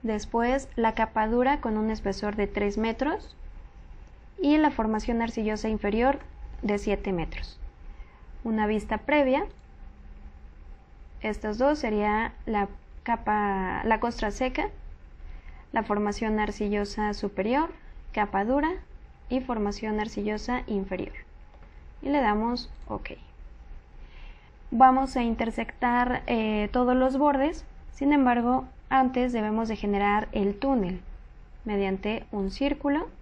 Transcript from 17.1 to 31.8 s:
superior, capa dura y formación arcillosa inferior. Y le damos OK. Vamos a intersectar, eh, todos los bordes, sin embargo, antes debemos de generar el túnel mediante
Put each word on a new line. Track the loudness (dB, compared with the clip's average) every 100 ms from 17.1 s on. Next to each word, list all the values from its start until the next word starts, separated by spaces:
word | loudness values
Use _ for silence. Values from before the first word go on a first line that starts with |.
| -2
superior, | -4 -2 0 2 0 -4 -16 -16 -8
capa | -2 0 0 2
dura | 2 2 -2 -8 -18 -20 -20 -4
y | -4
formación | -2 -2 -2 -2 -2 -2
arcillosa | -2 -4 -4 -4 -2 -4 -2
inferior. | -4 -2 -6 -6 -10 -16 -20 -20 -20 -20 -20 -20 -8
Y | 0
le | 2
damos | 4 2 0 -2 -6 -14 -8
OK. | -8 -8 -12 -16 -18 -18 -18 -16 -16 -16 -18 -18 -16 -16 -18 -20 -20 -6
Vamos | 8 8 8 2 0
a |
intersectar, | 0 0 -2 -2 -6 0 2 4 4 0 0
eh, | 0 2 2 2
todos | 2 4 6
los | 4 4
bordes, | 4 4 2 0 -12 -16 -16
sin | -2 4
embargo, | 6 6 4 4 2 0 -16 2
antes | 4 4 4 0
debemos | 0 0 0 0
de | -2
generar | 0 2 4 2 2
el | 0 0 2
túnel | 2 2 2 -4 -10 -16 -16 -20 -20 -12
mediante | -2 0